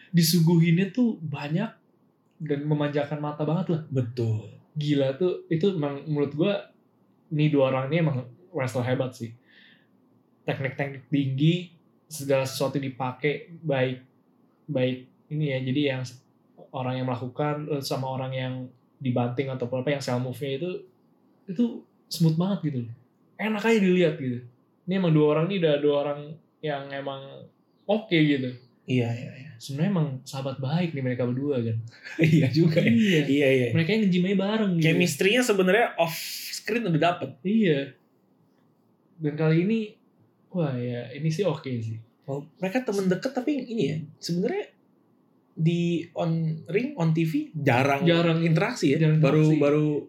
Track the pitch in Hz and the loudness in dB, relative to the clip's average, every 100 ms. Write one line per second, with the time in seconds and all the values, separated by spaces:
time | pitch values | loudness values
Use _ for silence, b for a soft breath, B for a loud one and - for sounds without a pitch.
0 | b 175 160 175 160 170 170 170 190 254 | b 2 4 4 6 6 6 4 2 0
1 | 233 - 151 139 143 170 220 - _ _ | 0 0 -8 -8 -4 -2 -4 -8 _ _
2 | _ _ _ - 151 143 151 147 143 143 | _ _ _ -10 -4 -4 -2 0 0 -2
3 | - 147 147 147 151 175 180 156 - 131 | -2 -4 -6 -4 -2 -2 -2 -4 -2 -4
4 | 120 - 113 104 - - _ 151 147 139 | -2 -2 -2 -2 -6 -18 _ -4 0 2
5 | 135 135 180 - - 165 196 175 143 139 | 0 0 -2 -2 -4 0 0 0 -2 -4
6 | 156 147 143 147 202 - - _ _ _ | -4 -2 -2 0 0 0 -6 _ _ _
7 | _ _ - 151 151 139 131 131 135 170 | _ _ -4 2 4 4 4 2 0 0
8 | 151 123 - - _ 151 123 127 117 127 | 0 -2 -6 -16 _ -6 -4 -2 -2 -2
9 | 127 - 113 - b b b b b _ | -4 -8 -14 -14 b b b b b _
10 | _ _ _ _ - - 131 139 139 135 | _ _ _ _ -8 -6 -6 -4 -6 -8
11 | - 139 135 135 156 180 175 _ _ _ | -2 0 0 2 2 2 -4 _ _ _
12 | - 151 139 135 127 - 135 143 131 131 | -16 -8 0 0 0 -2 -4 -4 -6 -6
13 | 127 - 147 139 - 165 156 135 131 127 | -8 -4 -4 -4 -10 -10 -4 0 -2 -4
14 | - _ _ _ _ _ - 131 127 127 | -14 _ _ _ _ _ -6 -2 -2 -2
15 | - _ - 151 147 131 131 139 139 131 | -10 _ -8 -4 -2 -2 -2 0 0 -2
16 | 123 - _ _ _ - - 135 127 127 | -8 -14 _ _ _ -20 -12 -8 -4 -4
17 | 127 117 127 - 147 147 151 143 135 135 | -4 -4 -6 -4 -4 -4 -4 -6 -4 -6
18 | 131 131 131 131 127 127 127 _ _ - | -4 -6 -6 -6 -6 -8 -10 _ _ -8
19 | 127 120 123 123 135 127 120 127 - 139 | -2 0 -2 -2 -4 -4 -6 -4 -4 -4
20 | 131 123 127 120 139 139 180 180 - _ | -2 -4 -4 -6 -6 -6 -6 -8 -14 _
21 | _ _ _ _ - 175 233 - - _ | _ _ _ _ -8 -2 -2 -4 -16 _
22 | - - 160 156 190 185 151 131 113 - | -10 0 2 2 0 -2 -4 -4 -8 -12
23 | _ _ _ - 214 214 220 226 185 180 | _ _ _ -6 -4 0 2 4 4 4
24 | 160 - 127 120 - _ _ _ 175 190 | 4 0 -4 -6 -10 _ _ _ -4 0
25 | 175 156 151 151 175 196 160 143 147 143 | 4 6 6 4 0 2 2 2 2 2
26 | 147 147 147 160 _ _ 151 139 139 139 | -2 -6 -10 -16 _ _ -8 -8 -8 -10
27 | 139 135 139 135 - _ _ _ - 214 | -10 -10 -14 -18 -20 _ _ _ -2 -2
28 | - 165 147 139 127 127 - _ - 127 | 2 2 4 2 -2 -8 -18 _ -2 0
29 | 117 117 - - - - - 139 196 175 | 0 -4 -10 -14 -18 -16 -10 -4 0 0
30 | 143 127 - 139 135 131 131 165 170 139 | -2 -6 -10 -8 -8 -6 -2 -2 -2 -2
31 | 127 123 123 131 143 131 113 113 - B | -4 -2 -2 -2 -2 -2 -2 -4 -8 B
32 | B B 160 160 131 156 165 175 220 233 | B B 4 4 4 4 2 4 4 4
33 | 208 160 135 143 135 131 117 156 160 220 | 4 4 4 4 4 4 2 0 2 2
34 | 202 180 185 190 196 220 202 170 160 175 | 2 2 2 0 0 0 0 2 4 4
35 | 175 - 196 240 247 196 185 214 233 - | 2 2 2 4 2 4 4 4 2 0
36 | 165 - - - - - - 233 202 151 | -2 -2 -10 -10 -10 -10 -4 -2 0 2
37 | 170 175 131 - 185 226 185 139 139 - | 2 0 -6 -8 0 2 4 2 -2 -12
38 | _ _ _ _ _ _ _ _ _ _ | _ _ _ _ _ _ _ _ _ _
39 | _ 165 147 151 156 160 196 226 214 - | _ -6 -4 0 2 4 2 0 -4 -12
40 | _ _ _ _ _ 185 143 123 123 120 | _ _ _ _ _ -4 -2 -2 -4 -6
41 | 120 139 160 156 180 131 131 117 110 110 | -8 -4 -2 0 -2 -2 -4 -6 -6 -10
42 | - _ - 139 - - 185 254 247 202 | -14 _ -10 -10 -10 -8 -4 -2 -2 -2
43 | 190 - 262 262 302 285 - 220 139 160 | 0 0 -2 -4 -4 -4 -4 -2 -2 -4
44 | - - - 175 233 403 - _ _ _ | -8 -10 -6 -2 -2 -2 -6 _ _ _
45 | _ _ _ _ _ - 160 170 170 170 | _ _ _ _ _ -2 0 2 0 -2
46 | - - 170 165 160 160 - 202 285 285 | -4 -4 -2 -2 -2 -6 -2 -2 -2 0
47 | 160 160 160 294 302 147 135 120 139 139 | 2 2 0 -2 -4 -2 2 4 2 2
48 | 170 170 170 165 170 160 214 254 147 156 | 4 4 4 2 2 2 0 0 2 4
49 | 156 156 147 156 156 151 143 151 151 143 | 4 6 6 6 6 6 4 4 2 -2